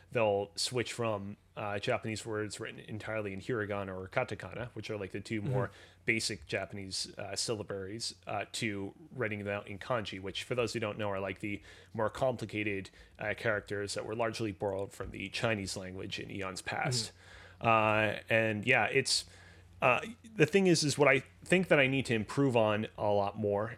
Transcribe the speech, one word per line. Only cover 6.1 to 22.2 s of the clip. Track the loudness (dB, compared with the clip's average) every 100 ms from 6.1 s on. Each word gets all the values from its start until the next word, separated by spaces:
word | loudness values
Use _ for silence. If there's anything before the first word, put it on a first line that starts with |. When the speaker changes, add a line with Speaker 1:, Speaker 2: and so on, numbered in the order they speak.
| 0 0 -6 -6
Speaker 1:
Japanese, | -6 -4 -8 -8 -6 -8 -8
uh, | -8 -6
syllabaries, | -4 -4 -4 -6 -6 -8 -8 -10 -8
uh, | -6 -6
to | -4 -4 -2 -6 -10 -16
writing | -4 -4 -2
them | -4
out | -4 -6
in | -12
kanji, | -4 -4 -4 -8
which, | -8 -8
for | -4 -2
those | 0
who | -2
don't | -2 -2
know, | -2
are, | -2
like, | -4 -4
the | -6 -6 -10 -20 -10
more | -2 -2
complicated, | 2 0 0 -4 -4 -2 -4 -6 -16 -20 -8
uh, | -6 -2
characters | 0 0 -2 -6 -4
that | -4 -4
were | -2
largely | -2 0 -4
borrowed | -2 -2 -2 -6
from | -8 -10
the | -8 -8
Chinese | -2 0 0 -2 -6
language | -8 -10 -8 -8
in | -8
eons | -6 -6 -6
past. | -6 -2 0 -2 -4 -10 -20 -20 -20 -2
Speaker 2:
Mm-hmm. | 4
Speaker 1:
Uh, | 6 6 4 4 0 2
and | 4 4 2 4
yeah, | 4 6
it's, | 2 2 0 -2 -12 -20 -20 -20 2
uh, | 4 4 0 -12 -14 4
the | 6
thing | 8 6
is, | 6
is | 4 6
what | 6
I | 6 2 -14
think | 2 2 6
that | 6
I | 6
need | 2 2
to |
improve | 0